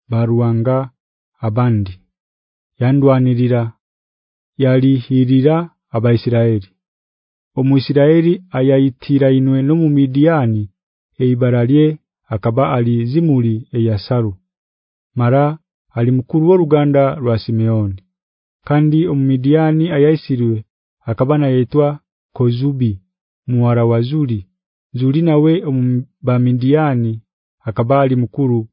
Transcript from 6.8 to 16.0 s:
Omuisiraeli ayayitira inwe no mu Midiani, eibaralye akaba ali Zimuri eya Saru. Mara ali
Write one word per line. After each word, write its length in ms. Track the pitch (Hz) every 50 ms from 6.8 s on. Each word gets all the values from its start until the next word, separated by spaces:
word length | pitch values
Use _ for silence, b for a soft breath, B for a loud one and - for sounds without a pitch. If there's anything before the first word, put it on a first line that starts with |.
| _ _ _ _ _ _ _ _ _ _ _ _ _ _ _
Omuisiraeli 880 | 139 131 135 139 135 - - 139 143 139 151 160 170 165 170 180 - - _
ayayitira 800 | - 131 131 135 135 135 135 135 127 _ - - 143 135 135 135
inwe 320 | 131 135 131 135 135 135
no 120 | 135 139 160
mu 120 | 170 165 151
Midiani, 840 | 147 139 139 131 127 139 147 165 165 151 127 117 110 107 104 104 _ _ _ _ _ _ _ _ _ -
eibaralye 800 | 127 123 123 120 127 123 120 120 120 120 139 147 156 156 156 156 _ _ _ _ _
akaba 460 | - 113 101 - 117 113 127 139 160
ali 340 | 139 123 120 120 120 117 117
Zimuri 640 | 120 131 165 170 160 139 127 117 113 110 110 - -
eya 260 | - 120 113 113 110 98
Saru. 340 | - - 127 123 113 107 98 - _ _ _ _ _ _ _ _ _ _ _ _ _ _ -
Mara 440 | 123 120 120 131 139 143 147 156 160 _ _ _ _ _ _
ali 200 | - 117